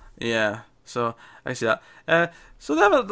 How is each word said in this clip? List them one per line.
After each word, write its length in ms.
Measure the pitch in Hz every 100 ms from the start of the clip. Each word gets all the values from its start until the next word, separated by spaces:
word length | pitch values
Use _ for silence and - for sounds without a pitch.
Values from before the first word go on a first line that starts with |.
| - -
Yeah, 420 | 117 113 107 110 - _ -
so 280 | 123 117 117 - -
I 80 | 135
see 140 | 127 113
that. 160 | - - - -
Uh, 180 | 165 170 - - -
so 160 | -
they 60 | 311
have 120 | 403
a 140 | 294 196